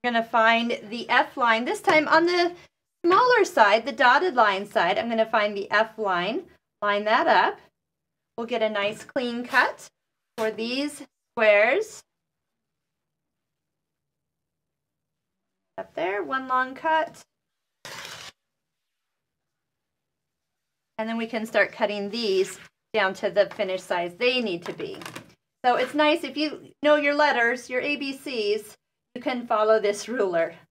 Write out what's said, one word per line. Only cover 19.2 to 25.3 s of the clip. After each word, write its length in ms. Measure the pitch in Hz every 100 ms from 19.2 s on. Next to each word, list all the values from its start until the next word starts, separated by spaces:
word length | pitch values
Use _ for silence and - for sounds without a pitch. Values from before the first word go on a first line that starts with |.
| _ _ _ _ _ _ _ _ _ _ _ _ _ _ _ _ _ -
And 120 | 220
then 100 | 226
we 80 | 226
can 180 | 226
start 280 | 220 214 196
cutting 360 | - 208 208 202
these 500 | 233 220 190 196 - - _ _
down 180 | 220 190
to 160 | - -
the 200 | 180 190
finished 340 | - 196 185
size 300 | - 180 175
they 260 | 175 247 254
need 240 | 220 170
to 80 | 185
be. 260 | 160 139 - - - -